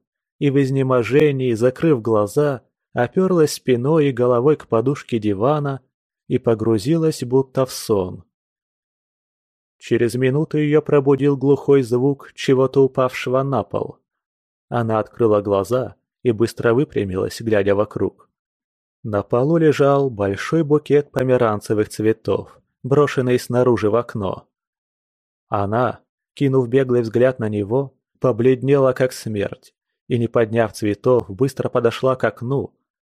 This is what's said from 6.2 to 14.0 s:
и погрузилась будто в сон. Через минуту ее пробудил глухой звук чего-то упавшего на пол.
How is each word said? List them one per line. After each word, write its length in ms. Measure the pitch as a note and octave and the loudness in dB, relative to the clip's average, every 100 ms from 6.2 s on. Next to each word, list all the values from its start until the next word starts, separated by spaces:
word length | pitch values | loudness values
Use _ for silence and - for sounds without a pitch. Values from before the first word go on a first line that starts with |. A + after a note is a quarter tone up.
| - | -6
и 120 | B2 | -2
погрузилась 840 | A#2+ A2 G#2+ A2+ A2+ E3 D#3+ - | 0 0 0 0 0 0 0 -4
будто 440 | B2 C3 C3+ - C3 | -2 0 0 -2 -4
в 60 | |
сон. 520 | - - G#2 F#2 F#2 - _ _ _ _ _ _ _ _ _ _ _ _ _ _ _ | -4 -2 -2 -2 -8 -18 _ _ _ _ _ _ _ _ _ _ _ _ _ _ _
Через 360 | - A#2 A#2 | -4 0 0
минуту 440 | B2 C3 C#3+ D#3 D3+ | 0 -2 -2 -2 -2
ее 220 | D3 D3+ | 0 0
пробудил 560 | - D3 C#3 C3+ C#3+ C#3 | 2 0 2 2 2 0
глухой 460 | C#3 C#3 - C#3 | 2 2 4 2
звук 500 | A#2 B2 C#3 C#3 - | 2 0 0 -2 -8
чего-то 480 | - - C3 C3 C#3 | -8 0 2 2 2
упавшего 600 | C3 - B2+ - C3 C3 | 2 2 -4 -4 -4 -2
на 200 | C#3 B2 | -2 -4
пол. 360 | - G#2 - - | -4 -6 -8 -12